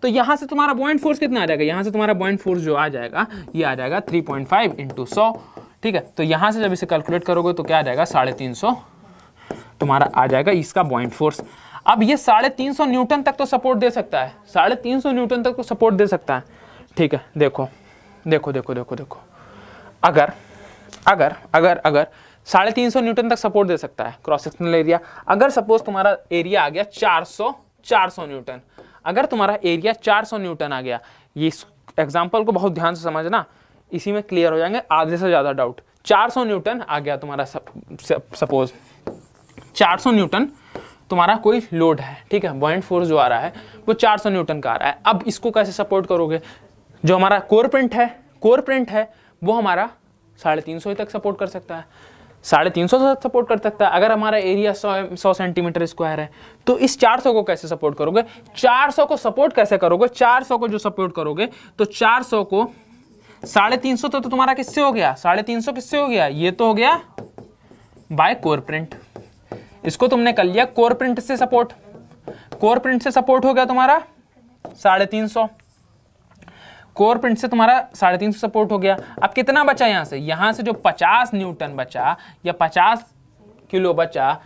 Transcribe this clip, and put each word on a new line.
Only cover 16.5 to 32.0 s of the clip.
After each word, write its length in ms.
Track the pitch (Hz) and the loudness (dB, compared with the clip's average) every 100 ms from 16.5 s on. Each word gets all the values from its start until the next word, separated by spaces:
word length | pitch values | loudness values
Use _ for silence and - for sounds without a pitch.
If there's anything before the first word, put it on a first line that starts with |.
| - - - - - | -20 -20 -20 -10 -2
ठीक 180 | 151 | 0
है। 100 | 143 - 147 | -2 -6 0
देखो, 300 | 143 - 131 - - - _ - 160 | 0 0 -8 -10 -20 -20 _ -14 -2
देखो, 260 | 156 147 | 0 0
देखो, 220 | 131 127 | -6 -6
देखो, 220 | 123 120 120 | -8 -8 -10
देखो, 240 | 135 - - - - - - - - _ | -12 -20 -20 -20 -20 -20 -20 -20 -20 _
अगर, 300 | 175 156 147 - - - - - - - - | 2 4 2 -2 -20 -20 -20 -20 -20 0 2
अगर, 260 | 196 147 - - | 4 2 0 0
अगर, 220 | 160 175 175 | 4 4 2
अगर 300 | 156 143 156 - - _ - | 2 2 0 -6 -20 _ 0
साढ़े 240 | 185 208 | 2 2
तीन 200 | 233 240 | 0 0
सौ 100 | 254 | 0
न्यूटन 280 | 233 226 233 | 0 -2 -2
तक 100 | 233 | -2
सपोर्ट 300 | 214 208 190 | 0 0 2
दे 80 | 160 | 0
सकता 280 | 147 - | -4 -8
है 140 | 117 - | -10 -10
क्रॉस 200 | - 147 | -2 -2
सेक्शनल 300 | 156 - 170 | -2 -6 0
एरिया, 240 | 165 156 170 - - - | 2 2 0 -2 -10 0
अगर 220 | 202 277 | 4 4
सपोज 340 | 247 208 226 | 2 2 0
तुम्हारा 320 | 220 190 202 185 - | 0 0 0 0 -2
एरिया 300 | 170 170 196 | -4 0 0
आ 60 | 147 | 0
गया 140 | 165 | -4
चार 420 | 202 - 214 165 | -8 -2 0 0
सौ, 280 | 175 - 226 269 _ _ | -2 -6 -6 -6 _ _
चार 260 | - 220 185 | -2 0 0
सौ 160 | 180 151 | -4 -12
न्यूटन, 340 | 135 123 127 _ - - _ | -12 -14 -16 _ -20 -20 _
अगर 220 | 165 196 302 | -4 -2 0
तुम्हारा 320 | 226 202 208 | 0 0 0
एरिया 280 | 180 170 208 | 0 0 -2
चार 320 | 226 214 208 | -2 0 0
सौ 140 | 214 214 | 0 -8
न्यूटन 340 | 185 156 147 | -8 -6 -6
आ 80 | 131 | -6
गया, 200 | 127 120 - _ _ 147 | -6 -8 -10 _ _ -4
ये 100 | 160 | -4
इस 180 | - - _ - | -4 -16 _ -6
एग्जांपल 460 | - | -4